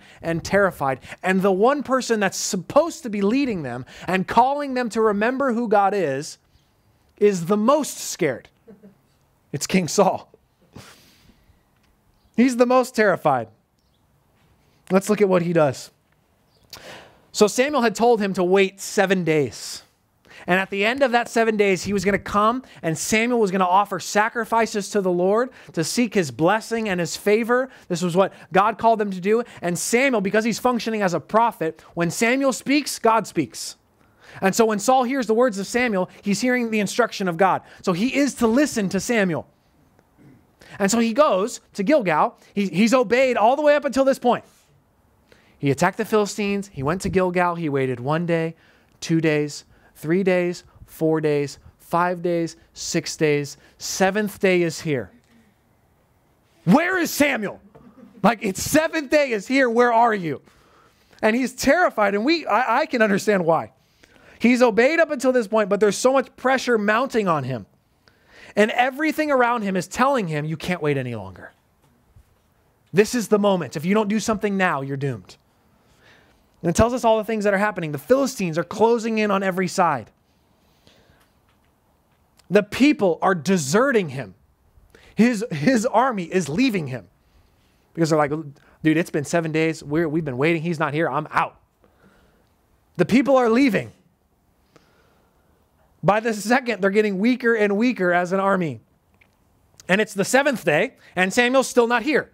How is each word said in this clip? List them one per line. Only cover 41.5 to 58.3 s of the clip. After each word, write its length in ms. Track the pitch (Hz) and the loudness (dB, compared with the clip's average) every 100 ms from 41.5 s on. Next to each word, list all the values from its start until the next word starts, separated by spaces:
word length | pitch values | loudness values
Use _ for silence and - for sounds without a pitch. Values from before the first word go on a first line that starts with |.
| - _ | -6 _
to 100 | - | -4
Gilgal. 540 | 196 302 190 151 208 - - - | 2 2 2 2 0 -2 -10 -4
He, 120 | 196 | -2
he's 280 | 160 226 262 | 2 4 4
obeyed 420 | 226 233 269 226 | 2 2 2 2
all 180 | 214 285 | 2 4
the 60 | |
way 140 | 302 294 | 4 2
up 100 | 294 | 2
until 180 | 254 | 0
this 140 | 269 262 | 2 2
point. 260 | 247 196 - _ _ _ _ _ _ _ _ _ _ _ | 0 -2 -4 _ _ _ _ _ _ _ _ _ _ _
He 100 | 143 | -2
attacked 280 | 135 175 185 | 0 0 -2
the 60 | |
Philistines. 680 | 208 214 202 - 202 202 196 | -2 0 0 -2 -4 -4 -8
He 80 | - | -8
went 200 | 135 185 | -6 -4
to 60 | 196 | -2
Gilgal. 460 | 175 185 180 175 170 | -2 0 0 -2 -2
He 140 | 165 | -4
waited 300 | 139 131 123 | -2 -2 -4
one 260 | 123 160 170 | -4 -4 -2
day, 300 | 165 165 165 _ _ _ _ | -2 -2 -8 _ _ _ _
two 220 | - 165 | -2 0
days, 440 | 156 151 151 - - _ _ - | 2 0 -2 -8 -18 _ _ -12
three 280 | 147 175 | -2 0
days, 400 | 196 180 175 175 - - - | 2 0 0 -6 -14 -20 -20
four 340 | - 160 160 | -4 -2 0
days, 380 | 156 147 143 - - _ | 0 0 -2 -8 -20 _
five 460 | - 170 180 180 | -6 -2 -2 -2
days, 340 | 175 170 165 - _ | -2 -2 -4 -8 _
six 420 | - - 170 - - | -14 -6 -4 -6 -2
days. 420 | 156 147 143 - _ _ | 0 0 -2 -10 _ _
Seventh 600 | - - 190 196 214 - | -10 -2 0 0 -4 -2
day 240 | 196 180 | 0 2
is 180 | 170 - | 0 -4
here. 300 | 165 139 98 - _ _ _ _ _ _ _ _ _ _ _ _ _ _ - | -4 -4 -6 -14 _ _ _ _ _ _ _ _ _ _ _ _ _ _ 2
"Where 320 | 233 349 381 | 2 2 -2
is 140 | 320 | -2
Samuel? 500 | - 285 247 196 - - - - - - - | 0 0 0 -6 -10 -18 -20 -20 -20 -20 -2
Like, 160 | 196 | 0